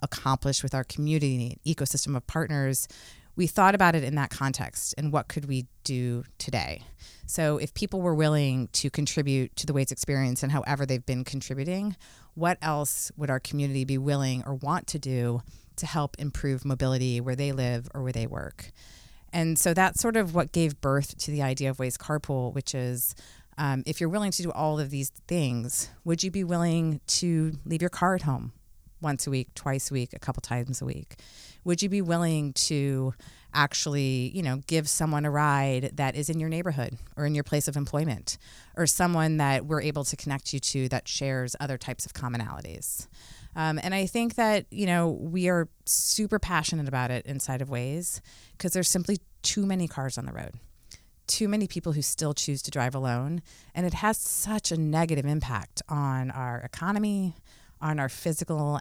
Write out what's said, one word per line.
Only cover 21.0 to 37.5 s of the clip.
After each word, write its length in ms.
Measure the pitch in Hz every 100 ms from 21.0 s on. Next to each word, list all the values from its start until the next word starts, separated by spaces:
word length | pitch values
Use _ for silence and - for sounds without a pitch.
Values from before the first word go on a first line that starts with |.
| 143 -
to 120 | -
the 100 | 147
idea 280 | 135 131 135
of 80 | 131
Waze 200 | 127 -
Carpool, 560 | - 151 - 131 123
which 200 | 139 -
is, 420 | 135 123 123 - - - - - -
um, 260 | 147 131 151
if 140 | 156
you're 100 | 165
willing 220 | 202 202
to 120 | -
do 80 | 175
all 280 | - 156 151
of 120 | 139
these 180 | 139 139 - -
things, 640 | 175 139 120 120 - - - 170
would 180 | 165
you 80 | 190
be 120 | 190 175
willing 560 | 170 170 165 160 151 -
to 460 | - 175 165 160 151 -
leave 160 | 160
your 80 | 175
car 260 | - 180 185
at 60 |
home 320 | 147 127 117 - - - - -
once 260 | 156 139 -
a 20 |
week, 220 | 135 120 -
twice 360 | 143 135 -
a 20 |
week, 180 | 135 123
a 60 | -
couple 220 | - -
times 400 | - 120 120 123
a 40 | 127
week? 300 | 135 - - - - - -
Would 180 | 175 175
you 80 | 196
be 120 | 202
willing 520 | 170 170 170 156 147
to 600 | - - 151 139 135 131 - - - -
actually, 760 | 143 143 - 160 143 135 131 127 190
you 60 |
know, 140 | 143 131 -
give 220 | 160 151
someone 340 | - 156 147 147
a 60 |
ride 600 | 147 151 139 139 127 135 143
that 200 | 135 143
is 140 | 147
in 100 | 160
your 100 | 160
neighborhood 480 | 160 175 139 120 117 - -
or 100 | 147
in 80 |
your 100 | 151
place 220 | 143